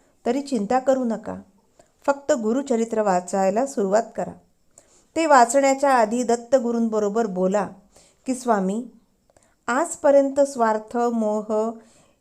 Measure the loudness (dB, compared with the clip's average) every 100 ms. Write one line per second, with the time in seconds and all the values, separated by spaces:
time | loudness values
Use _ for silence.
0 | _ _ -4 -4 -2 -4 0 0 2 0
1 | 0 -4 -8 -14 -16 _ _ _ _ _
2 | -4 -4 -2 -2 0 -2 -2 -2 -2 -2
3 | 0 0 0 -2 0 0 -2 -2 0 0
4 | -2 -8 -10 -12 _ _ _ _ _ _
5 | _ -2 4 6 6 4 2 2 2 4
6 | 2 0 0 -2 2 0 2 -2 -2 0
7 | 0 0 -2 0 0 0 -4 -10 _ _
8 | _ _ -8 -6 -2 0 0 -4 -8 -16
9 | _ _ _ _ _ _ -4 -2 -2 0
10 | 4 4 4 2 0 2 0 0 -4 -2
11 | -2 0 -2 -2 -2 -2 -2 -6 -18 _
12 | _ _